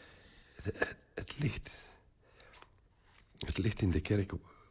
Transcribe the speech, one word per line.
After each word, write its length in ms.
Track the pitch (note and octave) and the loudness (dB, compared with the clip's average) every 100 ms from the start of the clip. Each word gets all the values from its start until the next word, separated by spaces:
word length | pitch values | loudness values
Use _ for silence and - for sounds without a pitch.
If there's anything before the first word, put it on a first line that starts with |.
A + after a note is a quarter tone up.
| - - - - - - | -20 -20 -20 -20 -20 -8
Het, 100 | - | -6
het, 300 | - - - - | 0 -2 -2 -10
het 220 | - - - | -10 -8 -2
licht... 420 | C#3+ - - - - - - _ _ - - - - - _ _ _ - _ - | -2 -2 -8 -12 -14 -20 -20 _ _ -20 -20 -20 -20 -20 _ _ _ -20 _ -10
Het 200 | - - | -4 2
licht 240 | G#2+ - | 2 4
in 100 | G2 | 4
de 100 | F2 | 4
kerk 300 | - G#2 F#2+ F2+ - - - | 4 2 2 -4 -10 -20 -6